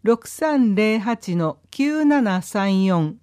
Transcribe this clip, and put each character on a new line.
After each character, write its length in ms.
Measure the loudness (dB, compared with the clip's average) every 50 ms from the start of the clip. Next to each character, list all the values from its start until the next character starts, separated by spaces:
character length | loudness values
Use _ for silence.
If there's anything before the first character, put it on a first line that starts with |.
六 240 | 2 2 0 0 -2
三 480 | -16 -8 -4 -2 0 2 2 2 2 2
零 240 | 2 2 0 0 -2
八 380 | -2 -4 -6 -6 -6 -4 -4
の 220 | -2 -2 -2 -4 _ _ _
九 340 | -4 -2 -2 -2 0 0 2
七 380 | 2 2 2 2 0 -2 -2
三 420 | -4 -4 -4 -2 0 0 2 2 2
四。 340 | 2 2 0 0 -2 -4 -10